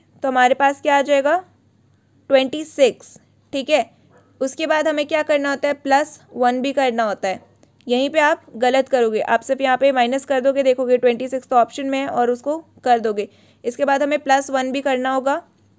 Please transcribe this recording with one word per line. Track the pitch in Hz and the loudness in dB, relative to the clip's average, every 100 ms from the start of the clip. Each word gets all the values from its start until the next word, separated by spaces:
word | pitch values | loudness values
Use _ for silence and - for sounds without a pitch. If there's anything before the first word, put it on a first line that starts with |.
| _ _ | _ _
तो | 269 | -2
हमारे | 254 247 262 | 2 2 2
पास | 277 285 | 0 0
क्या | 302 285 | 0 2
आ | |
जाएगा, | 277 285 269 349 370 _ _ _ _ _ _ _ - | 2 2 2 0 -4 _ _ _ _ _ _ _ 0
ट्वेंटी | 269 262 302 311 | 2 2 -4 -8
सिक्स, | - 247 - - - _ _ _ | 0 2 0 -12 -20 _ _ _
ठीक | 277 269 | -8 0
है। | 294 226 _ _ _ _ - | -2 -2 _ _ _ _ -8
उसके | 262 - 311 | -6 -4 -2
बाद | 311 302 | 0 0
हमें | 302 285 | -2 -2
क्या | 311 | -2
करना | 302 294 285 | 0 0 0
होता | 277 285 | -2 -4
है, | 285 | -4
प्लस | 277 269 302 - _ 240 | 0 0 0 -8 _ -2
वन | 247 254 | 0 0
भी | 277 | -2
करना | 277 262 226 | 0 0 0
होता | 220 190 196 | -4 -4 -6
है। | 185 - _ _ _ - | -6 -12 _ _ _ -4
यहीं | 247 277 | -2 0
पे | 311 | 2
आप | 302 330 - 220 | 2 0 -6 -2
गलत | 247 262 262 | 2 2 2
करोगे, | 254 226 214 | 0 0 0
आप | - 233 | 0 -2
सिर्फ | 254 269 | 0 -2
यहाँ | 269 254 | 0 2
पे | 269 | 2
माइनस | 262 240 269 - | 2 0 -2 -2
कर | 269 | 0
दोगे, | 262 269 | 0 2
देखोगे | 262 254 247 247 | 2 0 2 2
ट्वेंटी | 247 233 254 | 2 0 -4
सिक्स | 262 - | -8 0
तो | 247 | 2
ऑप्शन | 233 - 269 | 2 -2 -4
में | 269 | -4
है | 277 | -4
और | - 240 | -2 -2
उसको | 240 285 320 - _ | -2 -4 -6 -10 _
कर | 254 240 | 0 2
दोगे। | 220 208 208 _ _ _ | 0 -4 -8 _ _ _
इसके | 233 247 277 | -10 -2 0
बाद | 277 | 0
हमें | 285 294 | 0 -2
प्लस | 277 269 277 | 0 0 0
वन | 269 262 | -4 -2
भी | 277 | -4
करना | 277 254 262 | -2 -2 -2
होगा, | 269 269 311 - _ _ | -2 -2 -4 -6 _ _